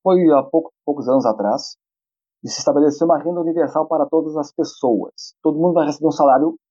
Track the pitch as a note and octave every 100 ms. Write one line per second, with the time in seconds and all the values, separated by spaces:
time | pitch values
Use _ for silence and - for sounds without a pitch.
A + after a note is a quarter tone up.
0 | F#3+ F#3 E3 C#3+ C3 E3 - _ - D3
1 | B2 C3 A#2 G#2+ G2+ C3+ - - _ _
2 | _ _ _ _ A#2+ - - C#3+ D3 C#3+
3 | E3+ D3+ D#3+ F3 E3 E3 C#3 D#3 D#3 D#3
4 | C#3+ D#3+ D#3 D3+ C#3+ - D#3 - B2+ G#2
5 | - - - - D#3 D3+ F3 E3 D3 C#3+
6 | D3+ D3 C#3+ C3+ D#3+ E3 _